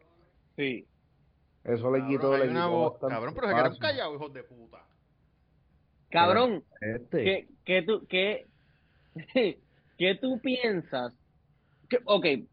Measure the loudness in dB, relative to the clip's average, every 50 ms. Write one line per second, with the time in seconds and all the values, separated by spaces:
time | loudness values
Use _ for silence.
0 | _ _ _ _ _ _ _ _ _ _ _ -6 -4 -4 -4 -6 -10 _ _ _
1 | _ _ _ _ _ _ _ _ _ _ _ _ -6 -4 -4 -2 0 0 0 0
2 | 0 0 0 0 2 2 2 2 2 2 0 0 0 0 0 0 0 0 -2 -2
3 | -4 -4 -4 -4 -4 -6 -6 -4 -2 0 2 2 2 2 0 -2 -4 -4 -2 -4
4 | -4 -6 -8 -8 -10 -12 -14 -16 -18 -20 -20 -20 -20 -20 -20 -20 -20 _ _ _
5 | _ _ _ _ _ _ _ _ _ _ _ _ _ _ _ _ _ _ _ _
6 | _ _ 2 4 4 6 6 4 4 2 2 -2 -6 _ -14 -8 -6 -6 -6 -6
7 | -6 -4 -2 0 0 0 0 -2 -4 -10 -20 _ _ 0 0 0 2 0 -2 -2
8 | -4 -4 -2 0 0 0 -2 -6 -10 -16 _ _ _ _ _ _ _ _ _ _
9 | _ _ -16 -16 -10 -2 0 2 2 2 0 -4 _ _ _ _ _ _ _ -2
10 | 0 0 0 0 -2 -4 -4 -2 -2 -2 -2 0 0 0 -2 -2 -4 -4 -4 -4
11 | -4 -6 -8 _ _ _ _ _ _ _ _ _ _ _ _ _ _ -2 -2 0
12 | 2 4 4 4 4 2 0 0 -2 -8